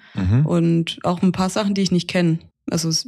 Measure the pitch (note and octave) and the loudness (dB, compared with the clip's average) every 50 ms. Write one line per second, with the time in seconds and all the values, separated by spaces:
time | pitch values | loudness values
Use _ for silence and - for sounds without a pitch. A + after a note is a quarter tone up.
0 | - - - G2+ F#2+ F#2 A2 C3 D3+ D3+ F3 E3+ E3 - - - E3 - - - | -20 -12 -6 -4 0 2 2 2 2 2 2 2 2 2 2 2 0 -2 -4 -4
1 | - F3 F3+ F3 F#3+ F#3 F3 F#3 F#3 F#3 - G#3+ G#3+ G3+ G3+ G3 G3 F3+ F3+ F3 | -4 -4 -2 2 2 0 2 0 -2 -2 -2 -2 -2 0 0 0 0 0 0 0
2 | F3 - - F3+ F3 E3 D#3+ E3 - - _ _ _ - F3 E3 E3 D#3+ D#3+ - | -2 -2 0 0 2 2 0 0 -4 -10 _ _ _ -4 -4 -2 -2 -2 -2 -4
3 | - | -4